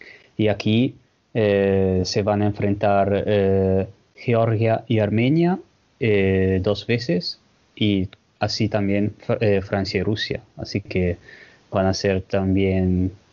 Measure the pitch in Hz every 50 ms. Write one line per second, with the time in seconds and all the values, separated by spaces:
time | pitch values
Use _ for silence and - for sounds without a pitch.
0 | - - - - - _ _ - 107 107 101 101 - 110 107 113 127 135 - -
1 | _ _ _ _ _ _ - 120 110 104 101 98 98 98 98 98 95 95 92 92
2 | 92 - - 113 101 107 104 101 104 107 104 - - 104 104 101 110 104 101 98
3 | 98 101 101 98 - - 104 101 98 95 98 98 95 95 92 95 95 92 - _
4 | _ _ _ - - - 117 113 113 113 113 101 113 110 113 110 - - 120 110
5 | 107 101 104 107 117 131 151 165 170 175 185 247 - _ _ _ _ _ _ _
6 | 135 117 104 101 98 95 95 95 95 95 95 92 90 104 104 - - - 117 120
7 | - - 175 180 170 - - - _ _ _ _ _ _ _ - 107 104 101 98
8 | 92 95 - - _ _ _ _ - 104 - - 117 104 - 107 98 98 98 101
9 | 101 104 101 - - - 117 - 120 104 101 98 95 98 - 98 95 90 - 101
10 | 92 98 110 107 - - - - - _ _ - - - - 104 101 - - 92
11 | 90 87 87 - - - - - - - - _ _ _ - 101 95 95 92 -
12 | - 101 95 95 95 - - 98 95 95 95 98 98 95 92 95 92 92 92 90
13 | 92 92 - - _ _